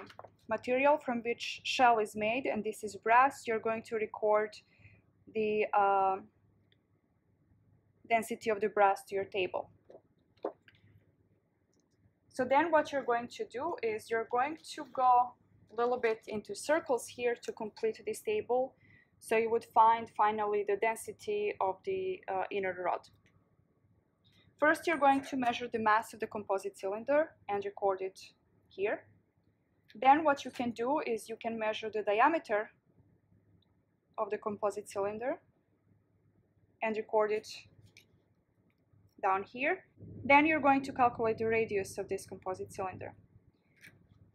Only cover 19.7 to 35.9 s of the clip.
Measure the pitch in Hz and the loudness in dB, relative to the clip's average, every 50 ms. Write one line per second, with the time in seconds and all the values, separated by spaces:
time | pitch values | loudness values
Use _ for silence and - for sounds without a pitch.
19.7 | - 233 220 226 226 233 226 220 - - 214 214 220 220 208 208 208 208 196 202 | 4 6 8 8 6 4 0 -4 0 2 2 2 2 0 -2 0 0 0 0 0
20.7 | 202 196 226 220 226 220 - 220 196 - - 214 208 208 208 208 - - 196 190 | 0 0 0 0 -2 -4 -8 -14 -16 -10 -6 -4 -4 -2 -2 -4 -2 -2 -2 -2
21.7 | 185 - - 196 190 190 185 185 185 - - 202 190 185 185 - - 202 190 185 | -2 -4 -6 -6 -6 -4 -4 -6 -8 -8 -8 -6 -6 -6 -6 -4 -4 -4 -4 -4
22.7 | 180 185 180 165 - - - - _ _ _ _ _ _ _ _ _ _ _ _ | -4 -4 -4 -4 -4 -4 -6 -12 _ _ _ _ _ _ _ _ _ _ _ _
23.7 | _ _ _ _ _ _ _ _ _ _ _ _ _ _ _ _ _ _ 294 302 | _ _ _ _ _ _ _ _ _ _ _ _ _ _ _ _ _ _ 2 2
24.7 | 320 302 - 359 320 269 277 269 269 269 269 - 285 262 247 233 240 247 247 233 | 2 2 0 -2 0 4 4 4 4 4 0 -4 -4 -2 0 0 -2 -2 -4 -6
25.7 | - 226 220 214 208 226 226 - - 214 226 - - 214 202 - 196 196 202 196 | -4 0 2 4 4 4 2 -2 -8 -10 -8 -8 -8 -8 -4 -2 -2 -2 -4 -6
26.7 | - - - 190 202 220 226 - 285 302 - - - _ _ - 202 202 196 202 | -10 -8 -6 -6 -6 -6 -2 0 2 2 2 0 -6 _ _ -6 -6 -6 -6 -8
27.7 | 202 - 202 196 190 190 190 190 - - - - _ _ _ _ _ _ _ _ | -6 -4 -2 -2 -2 -2 -4 -8 -10 -14 -20 -20 _ _ _ _ _ _ _ _
28.7 | - 196 196 214 294 - - _ _ _ _ _ _ _ _ _ _ _ _ _ | -8 -4 -4 -4 -4 -6 -8 _ _ _ _ _ _ _ _ _ _ _ _ _
29.7 | _ _ _ - - 214 247 262 277 311 320 294 277 285 - 254 - - 247 240 | _ _ _ -20 -8 2 6 6 6 6 6 2 0 0 -4 -8 -8 -6 -6 -6
30.7 | 220 - 233 254 294 311 - - 226 208 - - 220 - - 226 226 226 220 214 | -4 -2 -2 0 0 0 0 -2 -4 -4 -4 -8 -12 -8 -8 -6 -6 -4 -2 -4
31.7 | 220 214 220 214 202 214 202 208 202 214 254 302 339 311 - - 214 208 226 - | -4 -4 -6 -6 -6 -2 0 2 4 4 4 4 4 2 -2 -2 -2 -2 -2 -6
32.7 | - _ _ _ _ _ _ _ _ _ _ _ _ _ _ _ _ _ _ _ | -12 _ _ _ _ _ _ _ _ _ _ _ _ _ _ _ _ _ _ _
33.7 | _ _ _ _ _ _ _ _ _ 233 214 202 214 208 - 220 208 202 220 202 | _ _ _ _ _ _ _ _ _ -6 -6 -4 -6 -6 -6 -6 -4 -2 -2 -4
34.7 | 202 208 208 - - 202 196 202 214 214 240 269 330 - _ _ _ _ _ _ | -4 -4 -10 -8 -6 -4 -4 -4 -4 -4 -4 -4 -6 -6 _ _ _ _ _ _
35.7 | _ _ _ _ | _ _ _ _